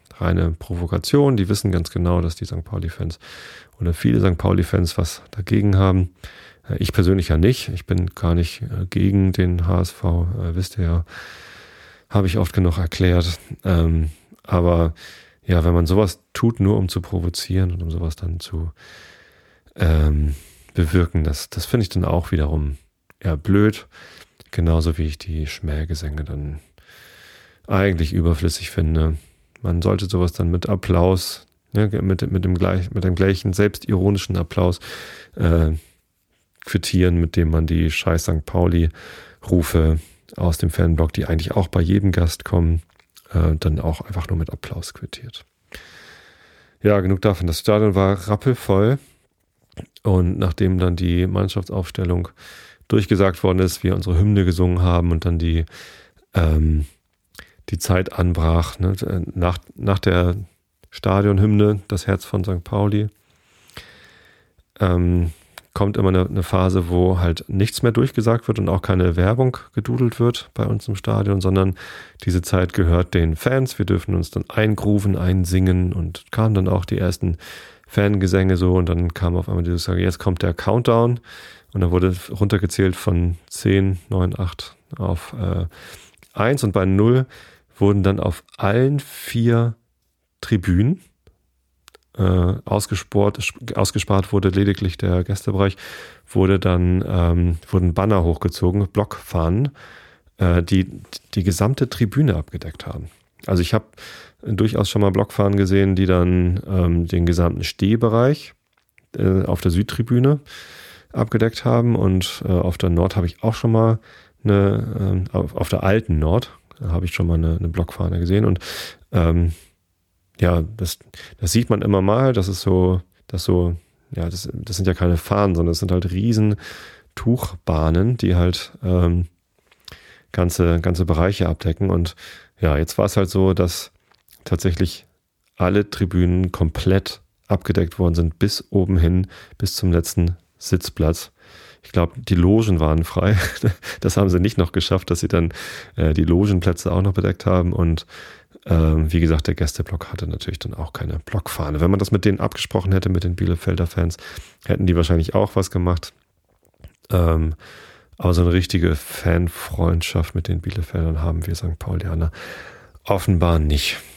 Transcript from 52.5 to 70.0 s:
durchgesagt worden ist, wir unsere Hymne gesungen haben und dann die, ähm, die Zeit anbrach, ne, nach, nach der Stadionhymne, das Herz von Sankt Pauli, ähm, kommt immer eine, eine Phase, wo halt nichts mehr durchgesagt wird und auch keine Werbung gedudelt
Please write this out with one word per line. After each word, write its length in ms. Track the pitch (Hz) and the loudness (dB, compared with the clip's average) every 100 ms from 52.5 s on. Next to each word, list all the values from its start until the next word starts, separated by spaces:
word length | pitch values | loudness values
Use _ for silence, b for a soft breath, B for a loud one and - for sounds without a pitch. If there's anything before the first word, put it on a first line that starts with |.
| B B B _ | B B B _
durchgesagt 560 | 110 95 95 95 90 | 0 2 2 2 2
worden 160 | 95 92 | 0 2
ist, 240 | 92 - | 0 0
wir 120 | 90 95 | -2 -2
unsere 220 | 90 85 | 0 2
Hymne 280 | 104 101 90 | 4 4 2
gesungen 360 | 85 90 90 | 2 0 2
haben 300 | 90 87 85 | 2 2 2
und 140 | 82 87 | 0 0
dann 140 | 85 | 0
die, 260 | 82 82 80 B B B B B _ | 0 0 -2 B B B B B _
ähm, 520 | 95 80 78 78 78 73 _ _ _ _ - B B - | 0 2 2 2 2 -2 _ _ _ _ -20 B B -10
die 80 | 90 | -8
Zeit 360 | - 92 92 | 0 0 0
anbrach, 640 | - 87 82 80 82 82 - | 0 0 2 2 2 0 -2
ne, 140 | 90 95 - 92 - | -2 -2 -4 -4 -6
nach, 240 | 92 87 85 - - | -2 -2 -2 -10 -6
nach 240 | - 95 | 0 0
der 360 | 101 87 90 95 92 _ _ _ _ | 2 2 2 -2 -8 _ _ _ _
Stadionhymne, 920 | - - 98 101 98 104 104 104 104 - | -6 0 2 4 4 4 4 4 2 -4
das 200 | 98 - | -6 -2
Herz 180 | 95 - | -2 -2
von 180 | 101 | -4
Sankt 200 | 92 90 | -4 -6
Pauli, 440 | - 104 101 104 104 - B B B B B B B B B B B B B B _ _ | -4 -2 0 0 -4 -8 B B B B B B B B B B B B B B _ _
ähm, 520 | 95 87 87 87 85 b b - - - | 0 2 2 2 0 b b -20 -16 -4
kommt 220 | 101 - | -2 2
immer 120 | 95 | 2
eine, 160 | 92 92 | 2 0
eine 180 | 98 | -2
Phase, 460 | 90 92 92 92 85 | -2 0 2 0 0
wo 300 | 87 90 92 | 2 2 2
halt 260 | 87 80 - | 0 -2 -4
nichts 360 | 98 107 - | -2 -2 0
mehr 80 | 120 | 0
durchgesagt 560 | 113 131 - 113 117 - | 2 0 0 0 0 -2
wird 100 | 104 | -2
und 120 | 95 | 0
auch 120 | 95 | -2
keine 340 | - 95 90 85 | 0 2 2 2
Werbung 420 | 92 120 131 - - | 2 2 0 -2 -8
gedudelt 460 | - 107 123 | -8 -4 0